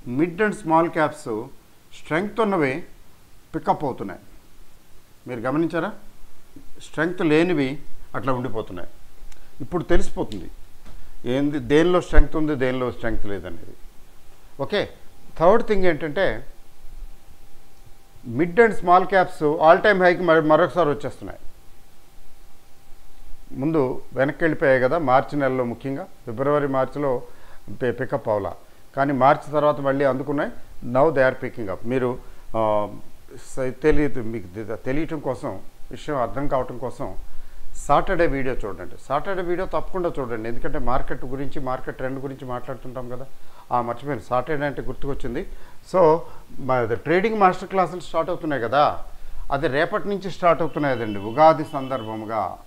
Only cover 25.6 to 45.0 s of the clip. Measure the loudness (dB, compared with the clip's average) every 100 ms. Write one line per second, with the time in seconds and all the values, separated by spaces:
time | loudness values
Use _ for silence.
25.6 | -4 -4 -8 -8 -10 -14 -10 -4 0 0
26.6 | 0 0 -2 -2 -2 -2 -6 -12 -10 -10
27.6 | -8 -4 -2 -2 -4 -4 -2 -2 -2 -8
28.6 | -16 -18 -10 -2 0 6 6 6 0 2
29.6 | 2 2 0 2 2 0 -2 -2 -4 -6
30.6 | -8 -8 -2 4 4 4 2 2 -8 -6
31.6 | -6 -4 -2 0 0 -4 -10 -12 -4 0
32.6 | 2 2 0 -6 -10 -10 -14 -14 -6 -2
33.6 | -2 2 6 6 6 2 0 -4 -8 -10
34.6 | -8 -6 -2 -2 -2 -4 -4 -6 -6 -8
35.6 | -10 -8 -10 -8 -4 -2 -2 0 0 0
36.6 | -2 -6 -8 -6 -6 -4 0 0 0 -2
37.6 | 0 0 4 2 4 2 2 2 0 0
38.6 | -2 -6 -8 -8 -4 -2 -2 -4 -2 -2
39.6 | -2 -2 0 0 -2 -2 -4 -4 0 2
40.6 | 4 4 4 4 4 2 -2 0 2 2
41.6 | 0 -2 -4 -4 -6 -4 -8 -8 -8 -6
42.6 | -6 -8 -8 -8 -6 -6 -6 -4 -6 -8
43.6 | -2 -2 0 -4 -6 -6 -2 -2 0 -2
44.6 | -2 -2 -4 0